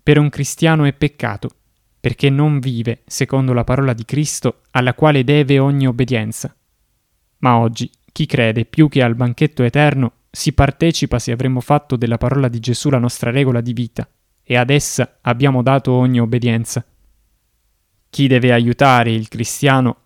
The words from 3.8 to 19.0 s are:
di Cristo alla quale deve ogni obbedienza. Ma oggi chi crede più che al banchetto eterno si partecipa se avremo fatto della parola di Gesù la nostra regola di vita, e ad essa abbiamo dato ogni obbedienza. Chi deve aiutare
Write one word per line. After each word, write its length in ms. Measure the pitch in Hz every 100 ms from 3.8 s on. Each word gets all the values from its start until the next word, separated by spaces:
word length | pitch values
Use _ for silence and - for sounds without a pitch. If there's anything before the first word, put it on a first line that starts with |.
| 139
di 120 | 117 113
Cristo 560 | 131 151 - - - _
alla 220 | 127 123
quale 300 | - 156 143
deve 360 | 127 147 135 139
ogni 280 | 135 143 131
obbedienza. 680 | 120 123 120 110 - 123 _ _ _ _ _ _ _ _ -
Ma 180 | 131 120
oggi 320 | 117 117 123 _ _
chi 140 | - 151
crede 400 | 135 113 101 -
più 240 | - 151
che 140 | 139
al 120 | 120 117
banchetto 480 | 123 120 151 -
eterno 500 | 120 143 147 139 123 _ _
si 220 | - -
partecipa 640 | - 139 - 170 - 151 123
se 120 | 123
avremo 300 | 117 131 127
fatto 340 | - 147 - 123
della 220 | 117 117
parola 300 | 123 139 131
di 120 | 117
Gesù 300 | 113 117 147
la 80 | 131
nostra 320 | 120 - 123
regola 320 | 127 131 120
di 120 | 120
vita, 360 | 120 117 - 113 _ _ _
e 140 | - 123
ad 120 | 123
essa 500 | 147 - - 123 _
abbiamo 400 | 123 120 139 127
dato 300 | 123 135 -
ogni 280 | 127 127 123
obbedienza. 640 | 117 123 120 113 117 - - _ _ _ _ _ _ _ _ _ _ _ _
Chi 180 | - 139
deve 240 | 127 123
aiutare 600 | 120 120 117 139 123